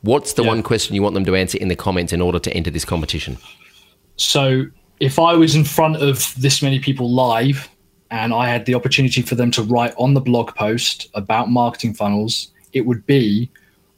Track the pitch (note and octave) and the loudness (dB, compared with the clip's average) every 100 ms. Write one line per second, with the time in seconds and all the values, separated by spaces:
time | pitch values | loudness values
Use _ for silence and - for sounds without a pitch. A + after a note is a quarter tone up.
0 | G2+ C#3 - - A2+ A2 G#2+ A2+ - G2+ | 2 0 0 0 0 0 0 -2 0 0
1 | G2+ F#2 F#2+ F#2 F#2 G2 F#2+ F2+ - F2+ | 0 0 0 0 0 -2 -4 -2 -2 -2
2 | F2 E2+ F2+ F2 - - E2 D#2 - E2+ | -2 0 0 0 -2 -4 -4 -4 -4 -4
3 | D#2 D#2+ - B1 - - - _ _ _ | -4 -6 -8 -12 -14 -20 -20 _ _ _
4 | _ - - C#3+ C3+ C3 C3+ _ _ _ | _ -4 0 2 2 0 -2 _ _ _
5 | C#3+ C#3 E3 E3+ D#3+ D3 D3 - D#3+ D#3 | 0 4 4 6 6 4 2 2 2 2
6 | C#3+ C3+ - C3 C3+ C3+ C#3 C3+ C3+ C3+ | 0 0 -4 0 0 2 0 0 -2 -2
7 | A#2+ B2 B2+ A2+ C3 C#3 - _ _ _ | 0 2 2 2 2 0 -6 _ _ _
8 | _ A2+ D#3 A2+ B2 A#2+ - B2 C3+ C3+ | _ -6 -2 0 0 -2 0 -2 0 0
9 | C3 B2+ A#2 A#2+ A#2+ A#2+ G#2+ A#2+ A#2+ - | 2 0 -2 0 0 0 0 0 0 -2
10 | B2+ C#3 B2 A#2+ A#2 - G#2+ A2+ - - | 2 2 2 0 0 -4 -4 -2 -4 -6
11 | - G#2 G2+ A2 - B2 A#2+ A#2 A#2 G2+ | -10 -10 -2 -2 0 0 0 -2 -6 -4
12 | G#2 G#2 G#2+ - - _ _ C3+ A#2+ A#2 | -2 -2 -2 -6 -10 _ _ -4 -2 -4
13 | - C#3 A2 G#2 B2 _ _ _ _ | 2 2 2 0 -2 _ _ _ _